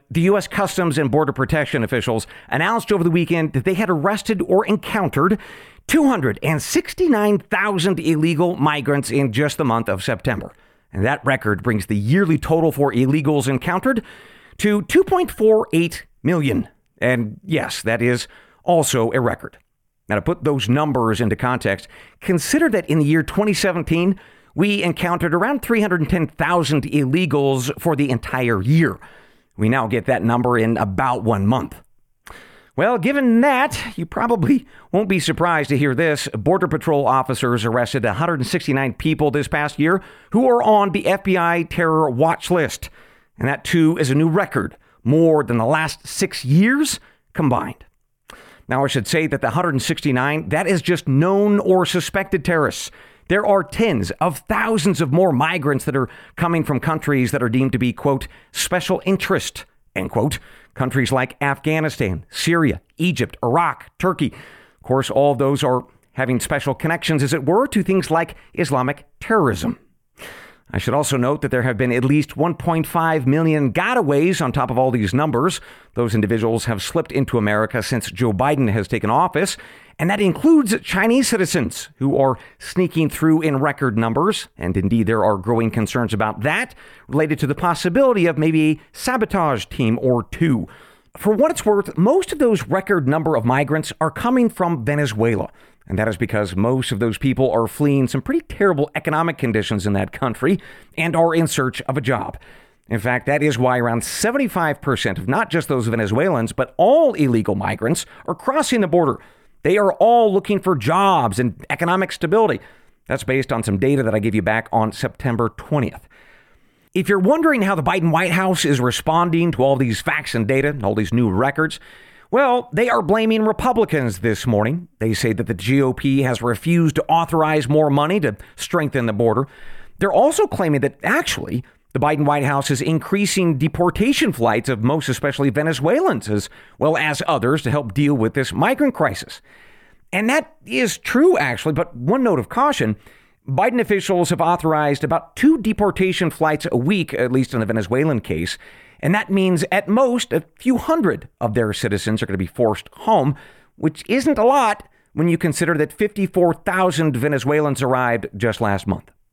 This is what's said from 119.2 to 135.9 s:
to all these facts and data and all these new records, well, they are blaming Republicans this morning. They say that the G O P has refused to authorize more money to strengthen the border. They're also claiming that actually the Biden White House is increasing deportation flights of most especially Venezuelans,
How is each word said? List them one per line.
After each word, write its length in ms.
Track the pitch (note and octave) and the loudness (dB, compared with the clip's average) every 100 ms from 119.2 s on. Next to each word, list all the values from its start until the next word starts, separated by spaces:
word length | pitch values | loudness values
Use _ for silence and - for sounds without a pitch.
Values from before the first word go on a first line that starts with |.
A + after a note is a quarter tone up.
| F3 E3 E3+ | 2 2 0
to 120 | A#2+ | 2
all 120 | C#3 C3+ | 2 2
these 260 | B2+ G#2+ | 0 -2
facts 320 | - D3+ C#3+ | -2 -4 -4
and 140 | A#2+ G#2+ | -2 0
data 220 | C3+ C#3+ | 0 0
and 140 | D3 | -2
all 120 | G#2 G#2 | -2 -2
these 180 | G#2 | 0
new 160 | A#2 A2+ | 0 2
records, 500 | F#2+ C3+ C#3+ D#3 - - - - - _ | 2 0 0 -4 -4 -16 -20 -20 -20 _
well, 380 | A#3+ C#4 B3 A#3+ | 0 2 0 -2
they 160 | E3+ A#3+ | -2 0
are 140 | A#3 | 0
blaming 400 | E3 A3 A3 A3 | 2 2 2 2
Republicans 760 | G#3+ G#3+ B3+ A#3 G#3+ D#3 A#2+ F#2 | 0 0 0 0 0 0 -2 -2
this 280 | A#2 G#2 B2+ | -2 -2 0
morning. 400 | G#2 A2 E3 F3 _ | 0 0 -2 -8 _
They 140 | A2 | -4
say 180 | G#2 A#2+ | 0 -2
that 140 | A2 A2 | -2 -4
the 80 | |
G 280 | F#2+ G2 C3+ | -4 0 2
O 120 | C3+ | 0
P 300 | B2 C#3 C3+ | 0 0 0
has 180 | C3 A#2+ | 0 -2
refused 540 | A#2+ A2+ D#3+ E3+ D#3+ D3+ | -2 -2 0 2 2 0
to 100 | - | 0
authorize 640 | E3 E3 D#3+ D#3 D#3 B2+ | 0 2 0 2 0 2
more 200 | D3+ D3+ | 2 4
money 300 | C#3 D3+ G3 | 2 2 0
to 160 | C#3+ G2+ - - | 0 -4 -12 -14
strengthen 500 | - F3 D3 C3+ A#2 | -4 -2 -2 -2 -2
the 80 | |
border. 340 | G#2 A2+ G#2+ C#3 - - - - - | 0 2 0 -2 -10 -16 -14 -16 -2
They're 120 | G3 | 2
also 360 | F3 C#4 D#4+ G#4+ | 4 4 2 0
claiming 340 | - E3+ C#3+ | 0 0 2
that 180 | C3+ - | 0 -2
actually 600 | - C#4 - - - B2+ - _ _ | -2 -2 -2 -6 -6 -8 -8 _ _
the 60 | C3 | -2
Biden 260 | D3 D3+ D3 | 0 2 2
White 180 | D3 | 2
House 280 | C3+ C#3 - | 0 0 -2
is 100 | C3+ | -2
increasing 760 | D3 D#3+ - G3 G3+ - F3 C#3 | 0 -2 -2 0 0 2 0 0
deportation 760 | D3+ - F3 E3 A3+ - C#4+ | -2 0 0 2 0 2 0
flights 340 | - A2+ A2 B2+ | 0 0 0 -2
of 160 | A2+ | -2
most 240 | A#2+ D#3 C3+ | 0 0 -2
especially 420 | B2 D3 C3+ C#3 | -2 -4 0 0
Venezuelans, 800 | A2+ D#3+ C#3 D3+ | 0 -2 0 0